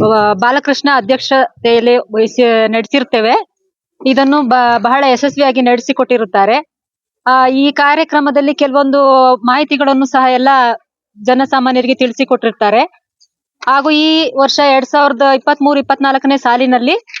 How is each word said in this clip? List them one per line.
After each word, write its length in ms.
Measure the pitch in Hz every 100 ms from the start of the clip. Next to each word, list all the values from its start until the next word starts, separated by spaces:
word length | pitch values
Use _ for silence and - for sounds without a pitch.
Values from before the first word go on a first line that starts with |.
| 214
ವ-, 260 | 220 208
ಬಾಲಕೃಷ್ಣ 560 | 196 240 277 285 262 277
ಅಧ್ಯಕ್ಷತೆಯಲ್ಲಿ 1000 | 262 196 262 - 269 - _ 233 233 240 247
ವಹಿಸಿ 720 | - 220 226 - 233 226 220
ನಡೆಸಿರ್ತೇವೆ. 760 | 226 214 277 247 233 220 285 381 _ _ _ _ - 262
ಇದನ್ನು 360 | 262 269 294
ಬ-, 360 | 247 254 240 233
ಬಹಳ 260 | 233 269 277
ಯಶಸ್ವಿಯಾಗಿ 500 | 240 277 262 277 254
ನಡೆಸಿಕೊಟ್ಟಿರುತ್ತಾರೆ. 1080 | 247 240 - 262 254 247 208 202 196 269 - _ _ _ _ _ 254
ಆ, 200 | 262 262
ಈ 260 | 262 285
ಕಾರ್ಯಕ್ರಮದಲ್ಲಿ 840 | 285 285 311 311 302 285 277 277
ಕೆಲವೊಂದು 800 | - 285 277 277 277 269 262 254
ಮಾಹಿತಿಗಳನ್ನು 720 | 254 240 269 302 277 277 269
ಸಹ 220 | 269 269 262
ಎಲ್ಲ 180 | 254 269 269 240 226 _ _ _ 208
ಜನಸಾಮಾನ್ಯರಿಗೆ 720 | 208 254 269 269 254 254 247
ತಿಳಿಸಿಕೊಟ್ಟಿರ್ತಾರೆ. 880 | 262 254 226 262 240 233 208 208 220 339 _ _ _ _ _ _ - -
ಹಾಗೂ 220 | 277 294
ಈ 420 | 302 311 320 302 269
ವರ್ಷ 220 | 269 - 285
ಎರಡ್ 160 | 269 262
ಸಾವಿರದ 360 | 294 285 233 277 269
ಇಪ್ಪತ್ಮೂರು 440 | 285 294 285 277
ಇಪ್ಪತ್ನಾಲ್ಕನೇ 560 | - 269 277 269 277 277
ಸಾಲಿನಲ್ಲಿ, 600 | 247 247 254 254 240 440 - -